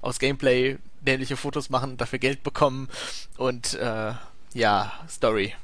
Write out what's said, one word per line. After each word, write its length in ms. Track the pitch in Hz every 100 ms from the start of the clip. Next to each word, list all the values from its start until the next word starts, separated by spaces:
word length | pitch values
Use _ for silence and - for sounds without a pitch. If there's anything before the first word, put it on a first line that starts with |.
aus 180 | 131 127
Gameplay, 580 | 131 139 139 127 131 135 - -
dämliche 360 | 135 131 131 135
Fotos 320 | 147 147 -
machen, 260 | 131 135 127
dafür 240 | 117 131
Geld 240 | 135 135
bekommen 460 | - - 143 131 131 - - - - -
und, 380 | 127 123 - -
äh, 380 | 120 110 110 120 - - -
ja, 380 | 123 110 101 98 98 165
Story. 440 | - 120 110 98 -